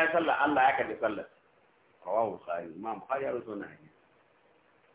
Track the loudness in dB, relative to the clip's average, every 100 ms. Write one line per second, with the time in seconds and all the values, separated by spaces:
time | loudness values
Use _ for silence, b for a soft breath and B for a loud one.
0 | 6 4 2 2 4 6 6 4 -2 -2
1 | -2 -2 -8 _ _ _ _ _ _ _
2 | -4 0 0 -2 -6 -6 -6 -10 -8 -8
3 | -6 -4 -2 -6 -8 -10 -12 -16 -20 _
4 | _ _ _ _ _ _ _ _ _